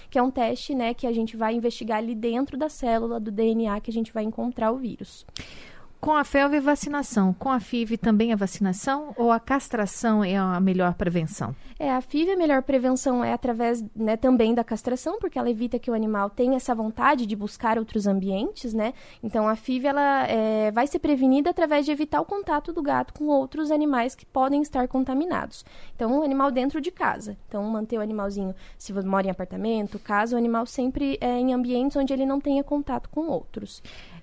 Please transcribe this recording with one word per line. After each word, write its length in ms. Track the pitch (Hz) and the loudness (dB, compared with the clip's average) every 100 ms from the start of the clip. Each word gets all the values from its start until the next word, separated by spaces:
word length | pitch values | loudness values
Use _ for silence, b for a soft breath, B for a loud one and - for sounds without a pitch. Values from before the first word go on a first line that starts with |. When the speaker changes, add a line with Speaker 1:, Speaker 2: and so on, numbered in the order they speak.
| B | B
Speaker 1:
que 80 | 254 | 0
é 60 | |
um 80 | 254 | 2
teste, 420 | 262 233 247 - | 2 0 -2 -4
né, 200 | 269 233 | -2 -2
que 120 | 240 247 | -2 -2
a 60 | |
gente 240 | 226 220 220 | 0 -2 -2
vai 180 | 220 | -2
investigar 440 | 233 233 - 220 220 | 0 -2 -2 -4 -2
ali 180 | 226 220 | -2 -2
dentro 420 | 233 233 285 262 | -2 0 -2 -2
da 120 | 302 | -4
célula 500 | - 240 226 233 233 | -2 0 2 0 -4
do 120 | 214 | -4
D 200 | 202 226 | 0 2
N 160 | 226 220 | 2 0
A 140 | 208 | -2
que 100 | - | -4
a 20 | |
gente 200 | 226 220 | -4 -2
vai 100 | 220 | -4
encontrar 480 | 214 226 240 240 220 | -4 -4 -4 0 0
o 60 | 262 | 0
vírus. 480 | 240 - - - - B B B B B B - | -4 -8 -12 -16 -16 B B B B B B -4
Speaker 2:
Com 120 | 294 | 2
a 120 | 302 | 2
felv 300 | 277 277 277 | 4 4 4
é 80 | 294 | 4
vacinação, 720 | 277 285 294 294 262 208 190 | 2 2 0 -4 0 2 2
com 160 | 185 269 | 2 0
a 100 | 254 | 0
fiv 380 | - 240 220 226 | 0 -4 -2 0
também 340 | 233 214 233 | 4 4 4
é 40 | 214 | 2
vacinação 800 | 185 - 190 185 277 277 294 - | 0 0 0 0 0 -2 -2 0
ou 140 | 233 | 4
a 80 | 226 | 4
castração 840 | - 269 - 226 202 - 233 214 | 2 0 0 -2 -2 0 2 2
é 120 | 190 196 | 2 2
a 220 | 185 180 | 2 2
melhor 340 | 190 185 180 | 4 4 2
prevenção? 640 | 175 185 175 160 - 123 135 B B | 2 0 0 -2 -4 -6 -8 B B
Speaker 1:
É, 120 | 285 | -2
a 80 | 254 | -2
fiv 280 | - 294 339 | -2 0 2
a 60 | 381 | 2
melhor 260 | 311 269 | 4 4
prevenção 640 | 269 269 254 254 277 247 | 4 2 2 2 0 0
é 100 | 233 | 0
através, 500 | 240 247 226 233 240 208 - | 0 -2 0 0 0 -4 -2
né, 200 | 220 226 | 0 2
também 380 | 262 247 226 | 4 6 6
da 100 | 233 | 2
castração, 540 | 226 220 247 247 320 427 | 0 -2 -2 -4 -4 -4
porque 200 | 359 262 | -4 -2
ela 100 | 240 | -2
evita 300 | 220 240 240 | -2 -2 -4
que 100 | - | -2
o 60 | 226 | 0
animal 340 | 220 208 202 | 0 0 0
tenha 260 | 226 247 262 | 0 2 2
essa 180 | 262 226 | 0 -2
vontade 500 | 220 226 247 285 214 | -2 0 2 2 0
de 100 | 208 | -4
buscar 440 | 208 - 233 220 | -6 -2 0 0
outros 260 | 220 220 202 | 0 0 2
ambientes, 680 | 196 190 190 359 - 240 220 | 2 0 -2 -4 -6 -4 -2
né? 180 | 220 - B B | -2 -4 B B
Então, 240 | 220 226 214 | -4 0 0
a 80 | 220 | 0
fiv, 300 | - 254 277 | -2 -2 0
ela, 420 | 285 285 269 254 | 2 2 2 2
é, 440 | 226 220 214 214 | 2 2 2 2
vai 140 | 220 285 | 2 0
ser 140 | - | 0
prevenida 500 | 302 269 262 269 311 | 2 4 6 6 4
através 340 | 349 311 294 | 2 2 2
de 80 | 285 | 2
evitar 300 | 294 302 294 | 0 0 0
o 40 | 330 | -2
contato 460 | 403 381 294 320 | -4 -2 -2 -2
do 100 | 330 | -4
gato 300 | 285 254 254 | 0 0 -2
com 140 | - 302 | -4 0
outros 460 | 277 262 302 302 | 2 0 -2 0
animais 420 | 302 302 254 247 | 2 2 2 0
que 120 | - - | -4 -4
podem 360 | 262 262 285 | 2 2 2
estar 260 | 294 262 254 | 0 0 0
contaminados. 760 | 262 262 262 349 - - - - B B - | 0 0 0 0 -2 -4 -10 -20 B B -4
Então, 240 | 226 277 | 0 2
o 40 | |
animal 280 | 302 269 277 | 2 2 2
dentro 280 | 254 269 311 | 2 0 -2
de 120 | 320 | -4
casa. 440 | - - - 214 202 - | -2 -2 -2 -6 -14 -10
Então, 160 | 208 | -6
manter 340 | 214 220 220 226 | -4 -4 -4 -4
o 40 | |
animalzinho, 520 | 214 214 202 202 190 190 b b | -4 -4 -4 -4 -6 -8 b b
se 160 | - | -8
você 140 | 196 190 | -4 0
mora 200 | 196 190 | 2 0
em 40 | |
apartamento, 640 | 185 185 185 220 220 202 202 | -2 -6 -4 -2 -2 -2 -8
casa, 380 | - 208 233 240 | -2 0 2 2
o 40 | |
animal 280 | 233 226 233 | 2 0 -2
sempre 500 | - 254 - 277 - | -2 -2 -2 -2 0
é 200 | 247 247 | 0 0
em 140 | 254 | 2
ambientes 440 | 254 247 247 277 285 | 2 0 0 0 0
onde 160 | 269 | 0
ele 120 | 262 269 | 0 0
não 140 | 277 | 0
tenha 240 | 285 277 | 0 0
contato 460 | 285 294 285 240 - | 0 -2 -2 -6 -6
com 180 | 302 330 | -4 -2
outros. 540 | 175 - 208 202 - - B B 170 | -4 -6 -12 -12 -14 -18 B B -10